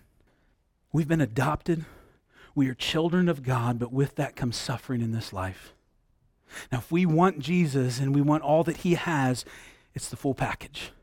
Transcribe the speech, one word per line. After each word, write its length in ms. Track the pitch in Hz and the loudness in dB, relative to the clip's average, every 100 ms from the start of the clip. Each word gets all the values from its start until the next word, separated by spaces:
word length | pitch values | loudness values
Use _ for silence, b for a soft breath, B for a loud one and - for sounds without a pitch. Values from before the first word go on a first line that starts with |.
| _ _ _ _ _ _ _ _ _ | _ _ _ _ _ _ _ _ _
We've 160 | 151 151 | -2 2
been 140 | 165 | 2
adopted. 640 | 127 113 139 151 - 165 156 b b b b b b 147 | 0 0 0 0 -2 -4 -6 b b b b b b 0
We 120 | 135 | 0
are 60 | |
children 560 | 127 - 156 165 180 175 | 0 -2 0 2 4 2
of 140 | 143 | 0
God, 340 | 127 123 120 120 | 0 0 0 -2
but 160 | 120 | -2
with 220 | 131 139 - | 0 0 -2
that 200 | 139 - | -6 -4
comes 220 | 127 - | -4 -4
suffering 440 | - 123 - 123 | -6 -6 -4 -2
in 100 | 117 | -2
this 200 | 110 - | -2 -6
life. 440 | 95 92 92 - - _ _ _ _ _ _ B B B | -6 -6 -8 -16 -20 _ _ _ _ _ _ B B B
Now, 80 | 127 | -8
if 120 | - | -2
we 140 | 170 185 | 2 4
want 320 | 151 185 147 | 4 4 2
Jesus 640 | 131 180 160 135 127 120 | 0 2 2 2 0 0
and 160 | 135 143 | 2 2
we 60 | |
want 200 | 143 151 | 4 2
all 220 | 147 156 | 4 2
that 140 | 165 156 | 2 -2
he 180 | 180 165 | 0 0
has, 500 | 175 151 131 123 - B B B B | 0 0 2 0 -6 B B B B
it's 160 | - - | -14 -12
the 80 | 123 | -6
full 160 | 143 | -4
package. 600 | 127 123 - - - - - | -2 -4 -6 -12 -14 -16 -18